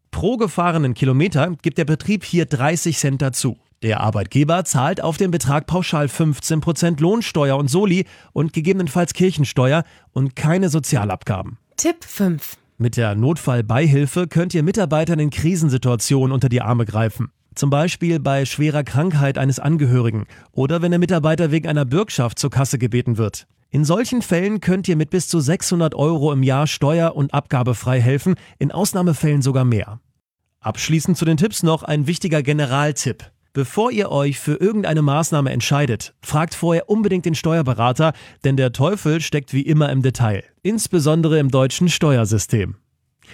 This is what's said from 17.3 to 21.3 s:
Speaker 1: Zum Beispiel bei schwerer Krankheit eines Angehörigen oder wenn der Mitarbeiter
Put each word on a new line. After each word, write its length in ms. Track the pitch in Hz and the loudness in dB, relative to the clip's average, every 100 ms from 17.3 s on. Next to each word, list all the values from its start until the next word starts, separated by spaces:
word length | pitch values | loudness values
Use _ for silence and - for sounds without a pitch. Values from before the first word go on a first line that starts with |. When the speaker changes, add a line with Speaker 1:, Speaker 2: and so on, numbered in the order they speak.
| _ _ | _ _
Speaker 1:
Zum 160 | - 143 | -4 0
Beispiel 480 | 139 170 - 170 165 | 0 0 -2 -2 0
bei 260 | 135 139 135 | 0 0 -2
schwerer 360 | - 151 147 | -2 0 0
Krankheit 540 | 139 131 175 156 139 135 | -2 -2 0 2 0 0
eines 220 | 131 131 | 0 0
Angehörigen 680 | 143 160 143 123 117 107 104 - - | 0 0 2 2 2 -2 -6 -12 -10
oder 280 | - 135 170 | -4 -2 0
wenn 100 | 170 | 0
der 100 | 175 | 2
Mitarbeiter 500 | 175 175 151 | 2 2 2